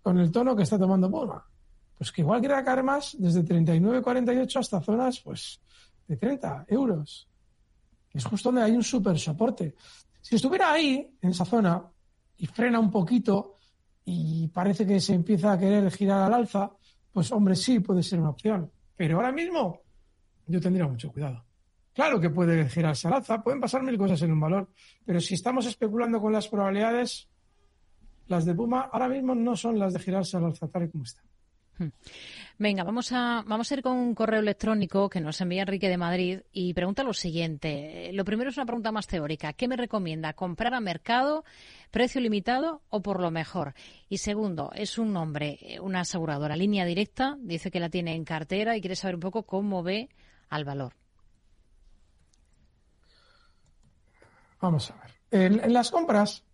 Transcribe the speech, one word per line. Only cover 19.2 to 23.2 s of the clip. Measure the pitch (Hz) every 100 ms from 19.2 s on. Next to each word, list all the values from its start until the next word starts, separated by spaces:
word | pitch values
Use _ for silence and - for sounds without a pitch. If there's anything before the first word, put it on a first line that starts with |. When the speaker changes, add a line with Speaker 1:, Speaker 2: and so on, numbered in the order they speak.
| 247
Speaker 1:
mismo | 277 339 330 196 - _ _ _ _ _ _ -
yo | 175
tendría | 180 185 151
mucho | 120 147
cuidado. | - 147 120 _ _ _ _ _
Claro | - 302 233
que | 165
puede | 156 170 165 143
girarse | 175 156 143 170
al |
alza, | 269